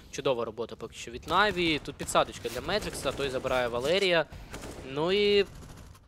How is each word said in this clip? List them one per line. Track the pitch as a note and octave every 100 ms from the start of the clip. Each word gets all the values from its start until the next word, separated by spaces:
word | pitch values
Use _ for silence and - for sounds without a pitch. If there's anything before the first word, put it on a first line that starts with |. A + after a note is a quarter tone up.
| -
Чудова | - C#3 A#2+ A2+
робота | G#2+ A2 -
поки | A2+ -
що | -
від | A#2+ -
Наві. | F3 G#3 F3+ E3+ D3
Тут | - -
підсадочка | E3 E3+ - - A#2
для | B2
Меджикса, | C#3+ G3+ F3+ D3 C#3+
той | C3 C#3
забирає | B2+ B2+ B2+ B2
Валерія. | A#2+ C3+ F#3+ F#3+ E3+ D3 - - - - - C3
Ну | C#3 E3+
і | G3+ G#3 G3+ F#3+ - - - - -